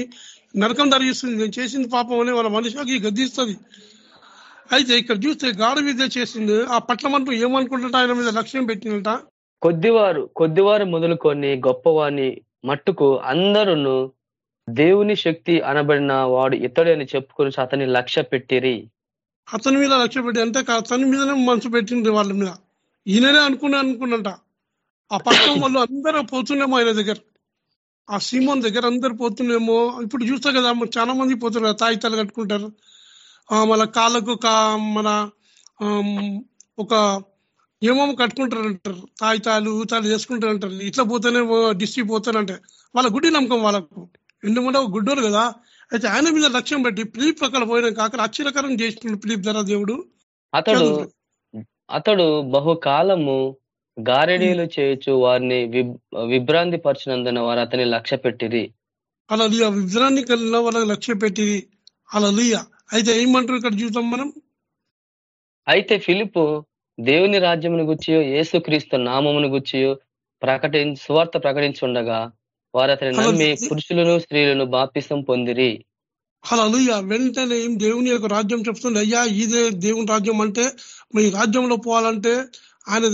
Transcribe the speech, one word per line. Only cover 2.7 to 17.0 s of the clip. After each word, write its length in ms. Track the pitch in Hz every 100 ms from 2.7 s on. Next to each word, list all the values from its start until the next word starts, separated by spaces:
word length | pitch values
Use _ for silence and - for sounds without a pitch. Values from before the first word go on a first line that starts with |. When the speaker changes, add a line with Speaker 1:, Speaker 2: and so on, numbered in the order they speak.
| 269 254 262 214
Speaker 1:
గద్దిస్తుంది. 480 | 208 262 262 233 180 - - - - _ _ - - - - -
అయితే 180 | 262 247 240
ఇక్కడ 140 | 240 208
చూస్తే 240 | 277 294 262 196
గాఢ 160 | 226 285 285
విద్య 220 | 247 262 247
చేసింది. 380 | 226 226 214 214 254
ఆ 40 | 233 233
పట్ల 240 | 240 277 277
అంటూ 140 | 269 226
ఏమనుకుంటుంట, 520 | 247 262 254 262 247 254
ఆయన 120 | 247 240
మీద 120 | 240 220
లక్ష్యం 260 | 220 262 233
పెట్టినట. 400 | 220 226 208 202 247 - _ _ - 170
Speaker 2:
కొద్దివారు, 560 | 165 214 226 202 156 - -
కొద్దివారు 460 | 160 165 202 208 196
మొదలుకొని 580 | 165 170 165 156 143 139 135 127
గొప్పవాని 600 | 127 170 156 147 143 131 - _ _ 127
మట్టుకు 400 | 147 - 185 143 131 127
అందరును 640 | 151 196 208 202 156 139 131 131 _ _ _ _ _ - 117
దేవుని 360 | 165 202 208 208
శక్తి 300 | 165 160 - 170 -
అనబడిన 440 | 147 147 147 139 135 131
వాడు 220 | 127 131 127 123
ఇతడే 240 | 165 165
అని 100 | 156